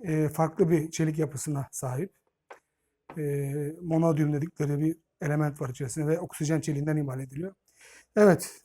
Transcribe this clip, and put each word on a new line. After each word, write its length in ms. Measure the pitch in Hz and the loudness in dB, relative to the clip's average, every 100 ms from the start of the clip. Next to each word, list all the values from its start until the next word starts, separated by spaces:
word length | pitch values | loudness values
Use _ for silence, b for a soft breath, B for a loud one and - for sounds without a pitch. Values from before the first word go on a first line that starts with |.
e, 260 | 196 156 151 | -2 0 0
farklı 400 | 151 160 165 165 | 0 0 2 4
bir 220 | 165 160 | 4 0
çelik 280 | - 156 151 | -2 -2 0
yapısına 480 | 139 139 151 143 127 | -4 -4 -6 -6 -6
sahip. 420 | - 131 127 190 _ _ _ _ - _ _ _ _ - 165 | -8 -6 -4 -8 _ _ _ _ -20 _ _ _ _ -14 -6
E, 60 | 147 143 139 147 147 160 | -2 -2 -2 -4 -6 -6
monodium 520 | 175 160 165 156 151 | 0 4 4 4 2
dedikleri 460 | 147 165 - 143 143 | 0 -4 -2 -2 2
bir 180 | 156 160 _ _ | 0 -2 _ _
element 400 | 156 151 151 143 | -2 0 0 -2
var 80 | 131 | -8
içerisinde 380 | 123 131 160 151 | -6 -6 -4 0
ve 120 | 165 | -2
oksijen 420 | 156 - 151 160 | -4 -4 -2 0
çeliğinden 360 | 156 143 151 151 | 0 -2 -2 -2
imal 220 | 139 131 | -2 -6
ediliyor. 340 | 135 135 185 - _ b b b b 214 | -8 -8 -10 -12 _ b b b b 6
Evet 460 | 208 165 - - | 6 6 0 -14